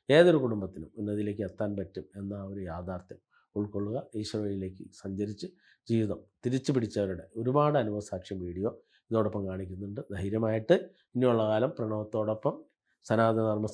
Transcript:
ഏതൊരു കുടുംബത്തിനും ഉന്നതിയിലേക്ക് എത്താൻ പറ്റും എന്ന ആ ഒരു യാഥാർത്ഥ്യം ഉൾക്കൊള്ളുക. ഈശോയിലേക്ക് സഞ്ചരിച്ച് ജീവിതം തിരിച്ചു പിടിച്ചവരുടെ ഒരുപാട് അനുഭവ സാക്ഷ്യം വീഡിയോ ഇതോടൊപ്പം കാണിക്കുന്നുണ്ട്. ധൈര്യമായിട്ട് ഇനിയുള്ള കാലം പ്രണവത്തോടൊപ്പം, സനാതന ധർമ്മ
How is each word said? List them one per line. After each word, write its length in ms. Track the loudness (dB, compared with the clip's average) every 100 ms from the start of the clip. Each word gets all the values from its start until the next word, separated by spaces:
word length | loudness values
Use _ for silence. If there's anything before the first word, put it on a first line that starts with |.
| 6 8
ഏതൊരു 220 | 8 6
കുടുംബത്തിനും 460 | 2 -2 -4 -8 -14 -8
ഉന്നതിയിലേക്ക് 440 | -4 -2 -2 -4 -6
എത്താൻ 200 | -4 -4 -4
പറ്റും 280 | -6 -10 -12 -10
എന്ന 120 | -8 -8
ആ 20 | -8
ഒരു 80 | -8 -8
യാഥാർത്ഥ്യം 500 | -8 -8 -8 -10 -20 _ _ _ -4
ഉൾക്കൊള്ളുക. 380 | -4 -4 -4 -4 -6 -8
ഈശോയിലേക്ക് 600 | -4 -2 -2 -2 -4 -8 -16 -12
സഞ്ചരിച്ച് 460 | -8 -4 -4 -4 -10 -12 _ _ 0
ജീവിതം 280 | 0 2 -2 -10 _
തിരിച്ചു 260 | -2 0 2 0
പിടിച്ചവരുടെ 480 | 0 0 -2 -4 -8 -4
ഒരുപാട് 360 | 0 4 4 2
അനുഭവ 200 | 0 -2 -6
സാക്ഷ്യം 280 | -8 -8 -8 -6
വീഡിയോ 240 | -4 -4 -4 _ _ _
ഇതോടൊപ്പം 320 | 0 2 -2 -4
കാണിക്കുന്നുണ്ട്. 520 | -6 -8 -8 -8 -8 -8
ധൈര്യമായിട്ട് 600 | -6 -2 0 0 0 4 4 4 -14 _
ഇനിയുള്ള 280 | 2 4 4 4
കാലം 200 | 2 0 -2
പ്രണവത്തോടൊപ്പം, 760 | -4 -4 -4 -2 -2 0 -2 -4 -8 _ _ _ 0
സനാതന 360 | 4 4 4 2
ധർമ്മ 200 | 0 -2